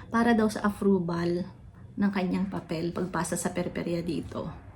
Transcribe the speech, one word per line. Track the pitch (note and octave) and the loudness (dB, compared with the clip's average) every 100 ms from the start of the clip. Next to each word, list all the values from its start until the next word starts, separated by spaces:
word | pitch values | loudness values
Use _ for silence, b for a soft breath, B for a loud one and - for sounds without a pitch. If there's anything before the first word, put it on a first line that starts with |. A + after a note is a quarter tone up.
| B | B
para | A3+ A#3 A3+ | 2 6 6
daw | G#3+ | 4
sa | G#3+ G#3 | 2 -2
approval | G3+ G3 F#3+ E3+ E3+ E3+ F3 F3+ - - - - - | 2 4 4 2 0 0 0 -4 -10 -20 -18 -12 0
ng | G3+ | 2
kanyang | G3 F3+ F#3 F#3+ | 2 0 0 0
papel | F3+ - E3 E3+ | -4 -4 -4 -2
pagpasa | E3+ F3+ D#3+ E3+ | -2 -2 -2 -2
sa | E3+ F3+ | -2 -2
perperya | - F3 E3+ E3+ E3+ | -2 -4 -2 -2 -2
dito. | E3+ C#3 - - D#3+ C#3+ - | -2 -4 -4 -8 -8 -10 -16